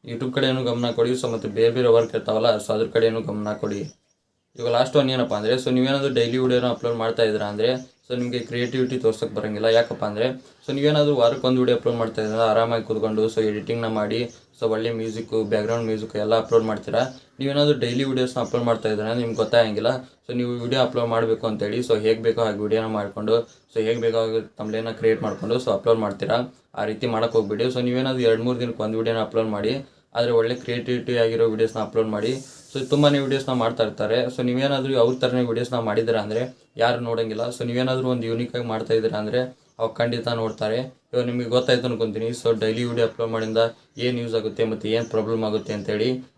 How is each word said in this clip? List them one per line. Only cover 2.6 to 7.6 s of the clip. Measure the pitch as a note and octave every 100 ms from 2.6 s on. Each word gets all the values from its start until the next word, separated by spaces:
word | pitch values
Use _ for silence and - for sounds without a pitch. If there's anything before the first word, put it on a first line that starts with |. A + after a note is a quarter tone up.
| -
ಅದ್ರ | A2 A2+
ಕಡೆನೂ | A#2 A2+ A2+
ಗಮನ | A2 G#2 G#2
ಕೊಡಿ. | G#2 G#2+ G2+ D3 - _ _ _ _ _ -
ಇವಾಗ | A#2
ಲಾಸ್ಟ್ | A#2+ B2+ D3
ಒನ್ | C3
ಏನಪ್ಪ | B2+ A#2+
ಅಂದ್ರೆ, | G#2 G#2+ B2+
so | C3
ನೀವೇನಾದ್ರೂ | B2+ C3 C#3 C#3
ಡೈಲಿ | B2+ A#2 B2+
ವಿಡಿಯೋನ | B2+ B2 B2
ಅಪ್ಲೋಡ್ | A#2 A#2+ A#2
ಮಾಡ್ತಾ | A2+ A2+
ಇದ್ದೀರಾ | A2+ G#2+ G#2
ಅಂದ್ರೆ, | G#2